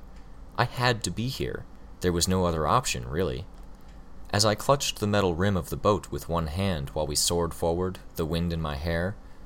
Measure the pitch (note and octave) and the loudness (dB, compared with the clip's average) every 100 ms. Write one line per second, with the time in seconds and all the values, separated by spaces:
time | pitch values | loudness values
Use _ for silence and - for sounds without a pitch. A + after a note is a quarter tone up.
0 | - - - - - - A#2+ - B2 A2+ | -14 -16 -16 -16 -6 0 0 2 2 2
1 | F#2 F2 A#2+ - B1 - - - - - | 0 -2 -4 -2 -4 -4 -8 -14 -16 -2
2 | F2+ F2 E2 F#2+ F2 D#2+ D2+ A#2 - - | 2 2 4 4 4 2 4 2 2 -4
3 | A#1+ D2+ F2+ B1+ - - - - - - | -4 -2 -2 -2 -8 -14 -16 -16 -16 -16
4 | - - - G#2 A2 G#2 - C#3+ - - | -16 -14 -2 4 4 4 4 2 2 0
5 | G#2 G#2 G2 D#2+ G2 F#2 D#2 D2 G2+ G2 | 2 4 4 4 2 2 0 0 4 2
6 | - D2+ - E2+ D#2+ E2 G2 D#2+ C#2 D#2 | 2 -6 -2 -2 0 0 0 0 -2 -2
7 | D2 D2 - F2 E2+ - E2+ E2+ F#2 F#2 | -2 0 2 2 0 0 0 2 0 -4
8 | - - D#2+ E2 E2+ E2 D#2 C#2+ E2 E2 | -10 -4 0 0 0 -2 -2 -2 -2 0
9 | F#2 G#2+ - - | 0 -4 -10 -16